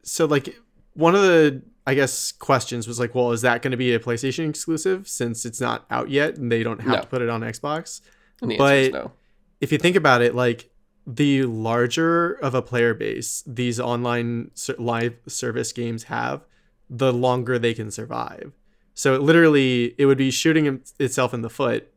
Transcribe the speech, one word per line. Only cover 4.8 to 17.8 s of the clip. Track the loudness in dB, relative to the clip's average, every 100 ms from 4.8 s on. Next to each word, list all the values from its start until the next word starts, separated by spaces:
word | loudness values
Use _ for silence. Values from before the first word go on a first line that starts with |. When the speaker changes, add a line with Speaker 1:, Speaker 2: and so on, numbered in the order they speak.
| 0 -2 -4
Speaker 1:
since | -6 -4 -4 -8
it's | -6
not | -4 -4 _
out | -6 -2
yet | 0 0 -2
and | -2
they | 0
don't | 0 -4
have | -2
Speaker 2:
No. | -2
Speaker 1:
to | -2
put | -4
it | -2
on | -4
Xbox?" | -6 -8 -6 -6 -8 -18 _ _ _ _
Speaker 2:
And | -6
the | 2
answer | 4 4
is | 4
Speaker 1:
But | -2
Speaker 2:
no. | -10 _ _ _ _ _
Speaker 1:
if | -2
you | 2
think | 2 4
about | 4 4
it, | 4 2
like, | 0 0 -10 _ _ _ -14
the | 0 2 2
larger | 0 -2 -2 0 0 2 2 2 0
of | -2 -2
a | -2
player | -2 0 2
base | 0 -4 -6 -8 -10 -10
these | -4 -4 -2
online | -4 -2 -2 -2 -2 -6 -8
ser-, | -12 -10 -6
live | -4 -2 -4 -6 -14
service | -8 -6 -6 -6
games | -6 -8 -8
have, | -6 -6 -4 -6 _ _ _ _ _
the | -2 0
longer | 2 0 0 -2 0
they | 0
can | -2